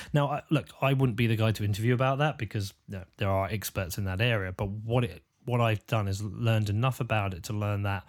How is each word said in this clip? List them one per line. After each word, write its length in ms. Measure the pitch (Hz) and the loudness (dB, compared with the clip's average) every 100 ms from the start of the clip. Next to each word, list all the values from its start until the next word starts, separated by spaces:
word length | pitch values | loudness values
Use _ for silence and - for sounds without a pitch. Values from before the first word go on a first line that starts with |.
| - | -2
Now, 140 | 147 143 | 0 0
I, 140 | 143 - | -2 -2
look, 180 | 147 - - | -2 -2 -2
I 120 | 135 | 0
wouldn't 220 | 135 131 107 | 4 2 2
be 100 | 117 | 2
the 80 | 113 | 4
guy 160 | 113 | 2
to 120 | 101 | 2
interview 300 | 104 104 117 | 0 0 2
about 240 | 123 131 135 | 2 2 2
that 180 | 151 - | 0 0
because, 360 | - 110 98 - - | -6 -4 -6 -10 -14
you 100 | 98 | -12
know, 60 | 90 - | -12 -4
there 120 | 101 | 0
are 180 | 98 95 | 2 0
experts 460 | 104 - - 90 92 | -2 -6 -6 -6 -4
in 80 | 98 | -4
that 160 | 92 | 0
area. 300 | 120 110 92 | 0 0 -2
But 180 | 90 101 | -4 -4
what 340 | 104 110 127 | -4 -2 0
it, 200 | 120 82 _ _ - | 0 -4 _ _ -2
what 160 | 120 | 2
I've 240 | 113 107 - | 2 2 0
done 200 | 113 101 | 0 0
is 140 | 95 | -2
learned 480 | 104 107 117 110 104 | -4 -2 2 2 2
enough 300 | 104 131 123 | 2 0 0
about 340 | 120 110 98 | 0 0 0
it 100 | 90 | -4
to 100 | - | -6
learn 300 | 104 104 104 | -4 -2 -2
that, 200 | 101 98 | -2 -4